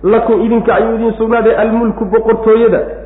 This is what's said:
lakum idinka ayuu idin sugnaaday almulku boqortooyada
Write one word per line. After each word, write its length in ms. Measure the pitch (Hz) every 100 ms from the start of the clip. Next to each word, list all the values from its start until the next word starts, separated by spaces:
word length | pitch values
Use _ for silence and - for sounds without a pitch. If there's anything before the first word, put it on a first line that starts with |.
lakum 380 | 180 226 226 220
idinka 340 | 220 233 - 196
ayuu 200 | 226 226
idin 180 | 233
sugnaaday 420 | 208 220 233 220 202
almulku 500 | 220 226 233 - 202
boqortooyada 720 | 220 226 220 220 220 233 175 - -